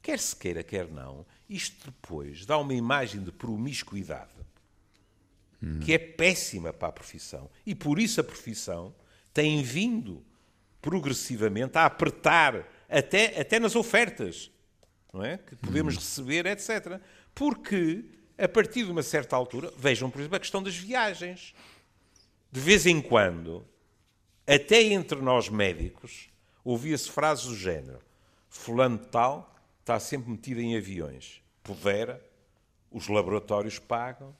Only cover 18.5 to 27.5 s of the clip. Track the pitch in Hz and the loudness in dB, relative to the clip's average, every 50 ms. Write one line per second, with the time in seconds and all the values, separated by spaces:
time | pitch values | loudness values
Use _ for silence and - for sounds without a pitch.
18.5 | - 226 214 220 - 247 233 185 175 165 139 - - 151 135 - - 127 127 123 | 4 4 2 4 0 -4 -2 -2 0 -2 -2 0 0 0 0 2 0 0 0 0
19.5 | - 123 147 170 - - 123 139 127 107 131 127 120 139 143 147 180 190 - - | -4 -8 -8 -10 -12 0 2 2 2 2 0 -6 -6 -6 -8 -4 -4 -4 -4 -4
20.5 | - 196 190 196 180 175 180 196 254 254 226 214 185 160 175 175 180 180 - - | -4 -4 -4 -4 -8 -8 -8 -4 0 0 0 0 -2 -6 -10 -12 -12 -14 -18 -20
21.5 | - - - - - - _ _ _ _ _ _ _ _ _ _ _ _ _ _ | -20 -20 -20 -20 -20 -20 _ _ _ _ _ _ _ _ _ _ _ _ _ _
22.5 | - 127 135 160 208 196 151 180 170 156 135 - 120 113 101 92 87 82 82 82 | -10 -4 6 8 8 8 8 6 4 4 2 4 6 6 6 6 2 -2 -8 -10
23.5 | 82 87 - - _ _ _ _ _ _ _ _ _ _ _ _ _ _ _ - | -10 -12 -14 -18 _ _ _ _ _ _ _ _ _ _ _ _ _ _ _ 4
24.5 | 143 143 143 - 214 233 226 214 202 196 170 - 160 139 135 131 127 123 107 95 | 4 4 6 6 8 8 8 8 6 2 2 -2 -4 -2 2 4 4 4 4 2
25.5 | 107 107 101 95 87 80 85 90 - - - 90 - - - - _ _ _ _ | 0 2 2 2 2 -2 -6 -8 -8 -12 -20 -18 -18 -18 -20 -20 _ _ _ _
26.5 | _ _ _ 123 123 117 123 160 156 139 - - - - 143 156 151 131 117 127 | _ _ _ -2 -2 -2 0 -2 -2 -2 -4 -4 -2 0 2 2 2 0 -2 -8